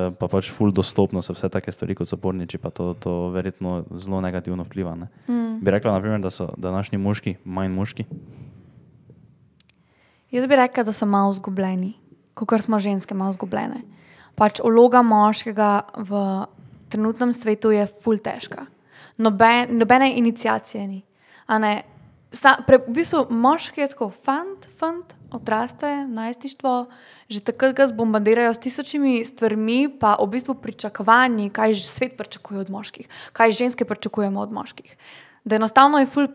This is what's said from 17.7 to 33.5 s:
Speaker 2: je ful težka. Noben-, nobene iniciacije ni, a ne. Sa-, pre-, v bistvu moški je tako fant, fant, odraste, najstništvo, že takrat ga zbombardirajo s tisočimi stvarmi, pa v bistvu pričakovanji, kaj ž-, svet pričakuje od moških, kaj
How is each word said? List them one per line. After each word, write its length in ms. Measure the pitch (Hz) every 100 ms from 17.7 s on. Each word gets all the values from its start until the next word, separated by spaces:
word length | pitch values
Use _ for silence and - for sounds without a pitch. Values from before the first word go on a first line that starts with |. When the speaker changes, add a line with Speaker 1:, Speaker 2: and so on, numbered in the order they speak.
Speaker 2:
je 140 | 208 202 -
ful 220 | - 214
težka. 480 | - - - - 277 _ _ - -
Noben-, 560 | - 220 196 226 240 247
nobene 400 | 240 226 254 269
iniciacije 680 | 240 233 233 220 220 - 214
ni, 180 | 202 190 - _ _ - -
a 100 | 214
ne. 160 | 214 208 - - - _ _
Sa-, 240 | - 277 262
pre-, 220 | - 262
v 120 | 254
bistvu 340 | 240 339 330 262
moški 520 | 233 247 330 - -
je 80 | 277
tako 220 | - 214
fant, 540 | - - 277 370 392 -
fant, 400 | _ 330 349 349 - -
odraste, 600 | - - 220 247 - 294 285
najstništvo, 680 | 277 220 226 240 277 269 262 247 247 - - -
že 160 | _ 208
takrat 320 | 220 226 262
ga 140 | 262 277
zbombardirajo 640 | 220 226 214 208 226 233
s 100 | 226
tisočimi 600 | 254 254 277 302 277 240
stvarmi, 560 | 226 - 226 220 220 240 285
pa 260 | 277 214 208
v 100 | 202
bistvu 260 | 240 254
pričakovanji, 960 | 262 - - 208 - 202 233 254 226 202
kaj 240 | 208 220
ž-, 140 | 208 180
svet 260 | - 247
pričakuje 460 | - - - - 196
od 80 | 190
moških, 380 | 196 208 - - - -
kaj 240 | - 226